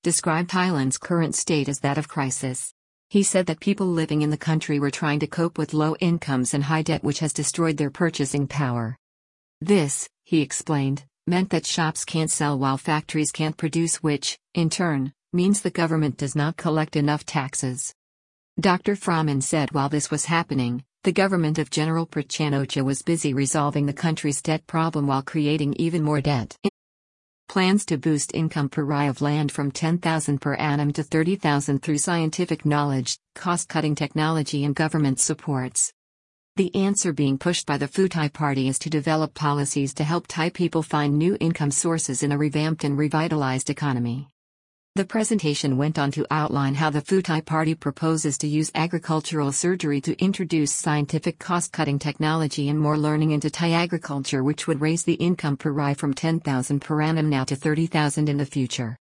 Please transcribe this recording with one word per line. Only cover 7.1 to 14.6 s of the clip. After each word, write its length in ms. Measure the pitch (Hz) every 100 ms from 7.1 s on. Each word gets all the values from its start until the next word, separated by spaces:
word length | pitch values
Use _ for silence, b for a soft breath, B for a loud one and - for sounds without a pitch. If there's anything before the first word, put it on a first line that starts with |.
| 143
has 140 | 156
destroyed 440 | - 147 - 165 151
their 140 | 147
purchasing 560 | - 170 160 139 143 139
power. 480 | 139 139 120 113 123 _ _ _ _ _ _
This, 500 | 160 208 147 - - _
he 180 | _ 160
explained, 640 | 139 - - 151 135 139 - _ -
meant 240 | 175 190
that 160 | 165 -
shops 360 | - 160 160
can't 280 | - 165 156
sell 260 | - 147 143
while 200 | 135 135
factories 540 | - 151 - 160 151
can't 260 | - 156 151
produce, 400 | 165 165 165 -
which, 420 | 160 143 - - _
in 160 | -